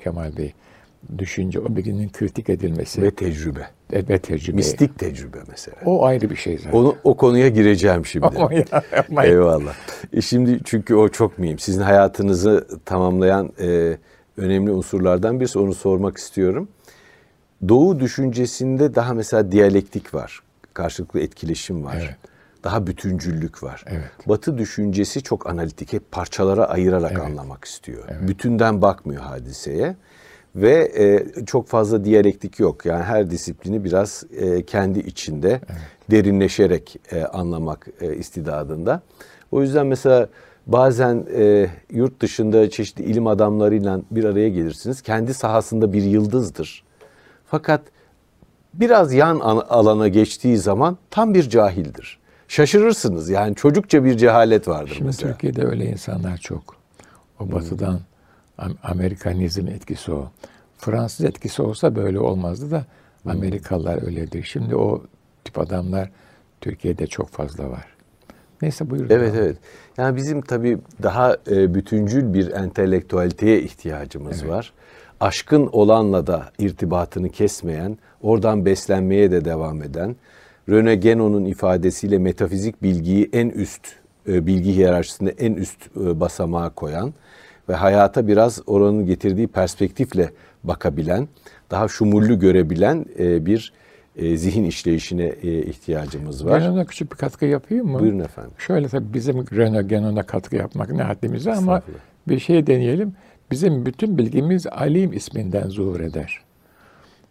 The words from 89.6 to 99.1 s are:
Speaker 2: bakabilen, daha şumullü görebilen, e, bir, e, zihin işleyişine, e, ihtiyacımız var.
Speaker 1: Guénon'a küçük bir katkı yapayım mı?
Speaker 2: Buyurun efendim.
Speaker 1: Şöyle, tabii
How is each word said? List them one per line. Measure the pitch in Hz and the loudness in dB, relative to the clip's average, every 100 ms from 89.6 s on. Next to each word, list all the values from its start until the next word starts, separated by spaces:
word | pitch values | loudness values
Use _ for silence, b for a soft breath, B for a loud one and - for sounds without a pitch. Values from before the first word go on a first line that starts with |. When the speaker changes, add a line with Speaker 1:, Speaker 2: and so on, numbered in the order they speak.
| 92 - 143 - 127 - 82 b b b | -2 -2 -4 -2 -4 0 -2 b b b
Speaker 2:
bakabilen, | 87 85 90 73 78 95 147 b b b _ | -8 -4 -4 -4 -2 -2 -4 b b b _
daha | 92 107 | -4 -4
şumullü | - 107 104 107 107 | 0 2 4 4 4
görebilen, | 95 92 80 85 104 160 - - | 6 4 2 2 2 2 -4 -2
e, | 87 87 80 | 0 0 2
bir, | 113 - b b b b - | -2 -2 b b b b -6
e, | 82 82 | -2 -2
zihin | 90 104 | 0 0
işleyişine, | 90 - 87 82 - 87 85 | -2 -2 -2 -2 -2 -4 -4
e, | - 87 82 | -4 -6 -4
ihtiyacımız | - - - 78 73 71 76 67 80 | -6 -8 -6 -6 -6 -10 -12 -8 0
var. | 139 | 2
Speaker 1:
Guénon'a | 175 185 170 | 2 -2 -4
küçük | - 151 | -8 -12
bir | - | -8
katkı | 139 - 143 | -8 -4 -2
yapayım | 143 - 233 208 | -2 -2 -4 -2
mı? | 131 | 0
Speaker 2:
Buyurun | 110 98 | 0 0
efendim. | 78 - 58 - | -6 -12 -20 -14
Speaker 1:
Şöyle, | - 180 139 | -4 -2 -2
tabii | 131 107 | -6 -6